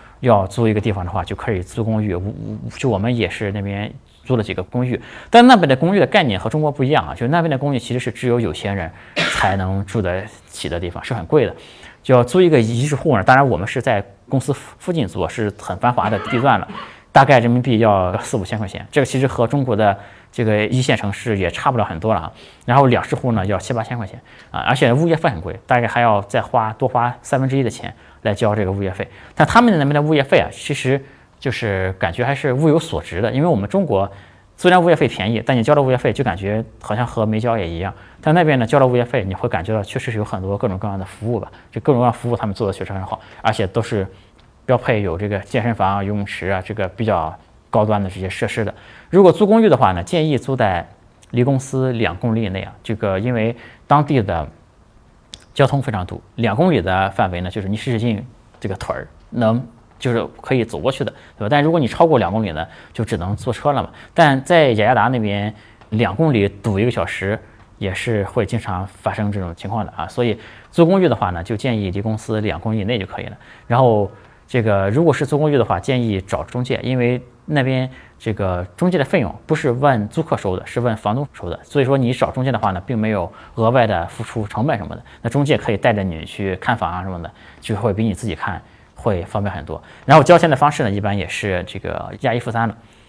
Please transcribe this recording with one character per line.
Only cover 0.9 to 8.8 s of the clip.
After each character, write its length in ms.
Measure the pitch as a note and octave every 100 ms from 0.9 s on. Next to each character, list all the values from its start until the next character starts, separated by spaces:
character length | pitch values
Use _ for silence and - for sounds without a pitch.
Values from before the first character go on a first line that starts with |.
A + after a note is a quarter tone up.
方 140 | F#2+ F2
的 60 |
话， 120 | F#2+
就 120 | E2+ G2
可 180 | -
以 80 | F#2+
租 220 | F2+ -
公 180 | A2 A2
寓。 100 | G#2+
我， 80 | F2+
我， 480 | G2 - G#2+ G#2+ A#2 -
就 120 | C3+
我 80 | G2
们 180 | A2+ A#2+
也 140 | G#2
是 220 | - G#2
那 100 | G2+
边 320 | G2 G2+ G#2+ - - _
租 140 | - B2
了 60 |
几 100 | G#2
个 100 | -
公 220 | F#2 B2 B2+
寓， 120 | A2+ - - -
但 160 | A#3 B3
那 120 | A#3
边 100 | D#3+
的 80 | C3
公 180 | E3
寓 60 | G3+
的 60 | C3
概 180 | G#3+
念 160 | D3 F#2+
和 100 | A2
中 120 | D3+
国 100 | D3+
不 140 | C3+ C3
一 40 |
样 160 | D3 -
啊， 80 |
就 140 | - A#2+
那 140 | E3+
边 100 | E3
的 60 | C3
公 180 | C#3+ C3
寓 40 |
其 140 | -
实 60 | B2
是 100 | B2
只 200 | - B2+
有 100 | A#2+
有 140 | G#2+
钱 200 | D2+ G2+
人 160 | G2